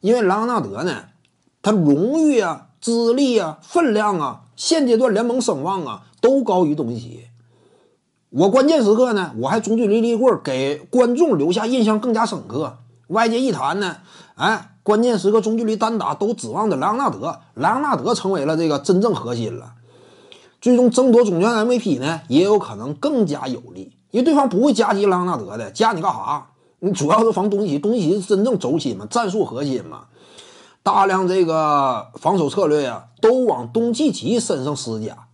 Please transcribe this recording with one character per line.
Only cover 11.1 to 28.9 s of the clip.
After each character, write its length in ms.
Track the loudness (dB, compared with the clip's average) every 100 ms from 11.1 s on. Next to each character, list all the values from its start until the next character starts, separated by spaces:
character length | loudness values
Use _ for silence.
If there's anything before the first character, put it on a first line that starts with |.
| 2
众 200 | 2 2
留 140 | 0
下 160 | 0 -2
印 180 | 0
象 140 | 2 0
更 160 | 0
加 100 | -2
深 220 | -2 -4 -8
刻。 300 | -8 -8 -10 _ _ _
外 200 | 0 0
界 120 | 0
一 100 | -2
谈 300 | -2 -4 -4
呢， 160 | -6 -8 -18 -20 -20 -4
哎， 400 | -2 -2 -8 _
关 180 | 0 2
键 160 | 2 2
时 140 | 2
刻 80 | 2
中 160 | 0 -2
距 80 |
离 120 | -2 -2
单 220 | -2 -2
打 160 | -4
都 180 | -2 -4
指 140 | -4 -6
望 200 | -4 -2
着 60 | 0
莱 100 | -2
昂 120 | 0
纳 120 | -2
德， 280 | -4 -8 -10 _
莱 160 | -4 -2
昂 120 | 0
纳 140 | -2 -2
德 180 | -2
成 160 | -2 -2
为 140 | -2
了 120 | -2 0
这 120 | 0
个 100 | -2
真 220 | 2 2
正 120 | 2
核 220 | -2 -4
心 240 | -6 -6 -8
了。 140 | -16 -20 -20 -20 -20 -20 -20 -20 _ _
最 160 | 2 4
终 120 | 4
争 200 | 4 6
夺 140 | 6
总 160 | 4 2
决 60 | 0
赛 60 |
M 160 | 0 0
V 100 | 0
P 160 | 0 -2
呢， 240 | -2 -6 0
也 160 | 2
有 140 | 4 2
可 160 | 0 -10
能 180 | -10
更 320 | -6 -2 0 0
加 220 | -2 -8
有 120 | -10 -12
利， 180 | -18 -18 _ _
因 80 | 0
为 40 |
对 100 | 2 2
方 120 | 2
不 120 | 2
会 120 | 2
夹 220 | 2 0
击 120 | 2 2
莱 100 | 0
昂 100 | -2
纳 100 | -4
德 200 | -8 -10
的， 140 | -10
夹 200 | -2 0
你 80 | 0
干 120 | -4
啥？ 340 | -4 -6 -8 -10 _ _ _
你 140 | -4
主 180 | -2 2
要 140 | 2
是 80 | 2
防 180 | 0 -2
东 100 | -2
契 80 | -2
奇， 100 | -2
东 140 | -2
契 80 | 0
奇 200 | 0 -2
是 0 |
真 240 | 0 0
正 120 | 0 0
轴 220 | -2 -2
心 180 | -4